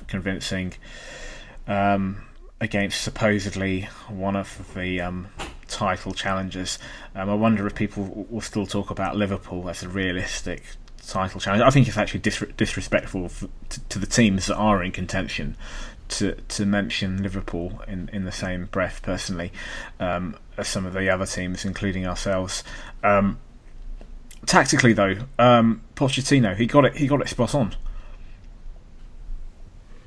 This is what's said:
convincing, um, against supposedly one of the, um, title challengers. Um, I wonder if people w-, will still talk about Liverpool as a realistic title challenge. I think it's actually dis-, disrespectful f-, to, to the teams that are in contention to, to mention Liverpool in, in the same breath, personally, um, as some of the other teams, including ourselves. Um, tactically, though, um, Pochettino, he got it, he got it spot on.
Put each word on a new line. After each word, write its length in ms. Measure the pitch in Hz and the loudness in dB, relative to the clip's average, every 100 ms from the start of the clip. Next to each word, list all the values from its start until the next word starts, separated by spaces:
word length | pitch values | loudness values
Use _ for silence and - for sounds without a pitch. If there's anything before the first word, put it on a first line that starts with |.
| - | -6
convincing, 640 | 98 92 95 - 95 92 - - - - - - - - - - | -4 -2 -4 -4 -4 -4 -8 -14 -16 -14 -14 -14 -14 -16 -12 -2
um, 540 | 101 101 98 95 98 - - - - | 4 6 6 2 -4 -10 -18 -18 -4
against 400 | 113 101 98 - | 0 0 0 -2
supposedly 880 | - - 110 104 95 95 95 92 104 - - | -4 2 4 4 2 -2 0 0 -4 -10 -12
one 280 | 98 98 98 | -4 -2 -2
of 380 | 95 - 98 101 | -4 -8 -12 -6
the, 260 | 90 92 | -2 -2
um, 260 | 87 90 95 - - - - | -2 -6 -8 -10 -12 -12 -10
title 460 | - 101 92 95 | -2 0 0 -2
challengers. 640 | 92 98 95 95 90 90 - - - - 95 | -4 0 0 -2 -4 -6 -6 -10 -14 -12 -6
Um, 140 | 98 | 0
I 40 | |
wonder 320 | 104 113 107 101 | 4 4 4 2
if 80 | |
people 320 | - 104 - 98 | 0 -2 -2 -6
w-, 220 | 104 98 | -6 -8
will 120 | 113 | -6
still 260 | - 110 98 | -4 -2 -2
talk 240 | 104 95 | -2 -2
about 260 | 101 95 98 | -2 -2 0
Liverpool 500 | 98 98 - 90 90 | 0 -2 -6 -6 -6
as 140 | 85 | -6
a 80 | 90 | -6
realistic 760 | 95 95 90 - - - 82 - - - - - | -2 0 0 -2 -4 -6 -8 -10 -16 -16 -16 -6
title 360 | 98 95 95 | -2 -2 -2
challenge. 220 | 98 104 | 2 4
I 60 | 123 | 6
think 180 | 139 117 | 6 4
it's 80 | 98 | 2
actually 240 | 104 95 | -2 -2
dis-, 220 | 107 - - - | -2 -2 -4 -2
disrespectful 680 | - - - - - 95 87 | -2 -2 0 0 0 -4 -6
f-, 180 | - - - - | -6 -10 -10 -10
to, 120 | - - | -10 -8
to 100 | 98 | -6
the 60 | - | 0
teams 400 | - 110 95 90 | 4 6 4 2
that 80 | - | 2
are 260 | 107 101 | 4 4
in 120 | 90 | 2
contention 640 | - 90 95 90 - - - - - - - - | -4 -4 -2 -2 -4 -6 -6 -10 -10 -10 -12 -8
to, 260 | - 98 - | -2 0 -2
to 300 | - - 101 | -6 -2 2
mention 560 | 101 98 - 95 92 | 2 2 -2 -2 0
Liverpool 600 | 98 95 - 85 90 113 - | -2 -4 -4 -4 -4 -6 -8
in, 240 | 95 87 | -8 -6
in 100 | 104 | -6
the 80 | 92 | -6
same 360 | - 95 90 87 | -4 -4 -4 -4
breath, 340 | 101 87 - | 0 -2 -2
personally, 500 | - 92 - 90 87 - - - - - | -4 -4 -4 -4 -6 -8 -10 -10 -12 -6
um, 380 | 92 90 90 - - - | -2 -2 -4 -8 -12 -8
as 120 | 101 | -4
some 160 | 101 92 | -4 -2
of 80 | |
the 160 | 92 95 | 0 2
other 160 | 92 95 | 2 0
teams, 400 | - 90 90 98 | -2 -4 -4 -4
including 420 | 90 101 92 92 | -2 -2 0 -2
ourselves. 560 | 87 101 95 90 - - - - - | -2 0 0 0 -4 -8 -12 -12 0
Um, 360 | 101 101 98 - - - - - - - - - - - - | 6 6 6 2 -8 -18 -18 -14 -10 -10 -12 -16 -16 -8 4
tactically, 480 | 180 147 147 123 | 6 6 8 8
though, 240 | 104 98 95 - - | 8 6 2 -2 6
um, 440 | 123 120 113 110 - - | 8 10 8 4 -4 0
Pochettino, 600 | 131 135 131 139 107 95 | 2 2 4 6 6 4
he 100 | 120 | 4
got 200 | 147 123 | 8 6
it, 100 | - | 6
he 120 | - | 2
got 120 | 143 | 2
it 80 | - | 2
spot 260 | - 117 | 0 2
on. 220 | 147 101 - - - - - - - - - - - - - - - - - - - - - - - | 2 0 -2 -6 -6 -10 -12 -14 -16 -18 -16 -14 -14 -16 -18 -16 -14 -8 -8 -8 -12 -18 -18 -18 -18